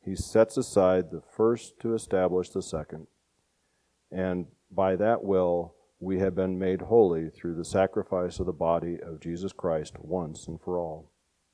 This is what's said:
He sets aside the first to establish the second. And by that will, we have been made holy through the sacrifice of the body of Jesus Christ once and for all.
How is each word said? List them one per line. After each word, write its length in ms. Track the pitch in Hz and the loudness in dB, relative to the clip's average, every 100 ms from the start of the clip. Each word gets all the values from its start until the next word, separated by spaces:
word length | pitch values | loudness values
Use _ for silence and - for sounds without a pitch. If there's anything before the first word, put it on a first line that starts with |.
He 140 | - | -8
sets 420 | 95 - 110 113 - | -8 2 4 4 2
aside 540 | 123 101 92 92 82 | 0 4 6 4 0
the 100 | 82 | -10
first 580 | _ - 110 117 - _ | _ 0 2 2 -6 _
to 120 | 117 | -4
establish 560 | 113 - 95 92 90 90 | -4 -2 0 2 0 -2
the 140 | 95 | -8
second. 420 | - 80 78 80 80 _ _ _ _ _ _ _ _ _ _ | -6 -8 -8 -14 -18 _ _ _ _ _ _ _ _ _ _
And 380 | 92 92 90 87 _ _ | -4 -2 -2 -6 _ _
by 240 | 92 95 | 0 2
that 280 | 92 107 117 | 2 2 2
will, 520 | 98 95 90 87 85 _ _ _ | 2 2 4 2 -2 _ _ _
we 180 | 90 92 | -4 0
have 160 | 95 | 0
been 240 | 90 92 92 | 0 -2 0
made 240 | 95 92 | -2 -2
holy 480 | 87 117 98 82 80 | 4 6 6 4 -4
through 240 | - 87 | -8 -8
the 100 | 82 | -8
sacrifice 760 | 85 98 95 - - 92 90 - | -2 2 2 0 -2 -2 -2 -4
of 80 | 90 | -6
the 60 | |
body 460 | 80 82 85 85 85 | -2 0 0 -2 -8
of 200 | 85 78 | -10 -10
Jesus 340 | 85 85 95 | -8 -6 -8
Christ 460 | - 90 80 78 - | -4 -2 -2 -4 -14
once 480 | 76 92 80 78 - | -6 -4 -4 -10 -12
and 120 | 82 | -12
for 200 | - 90 | -4 -4
all. 320 | 82 78 - _ _ _ _ | -4 -8 -16 _ _ _ _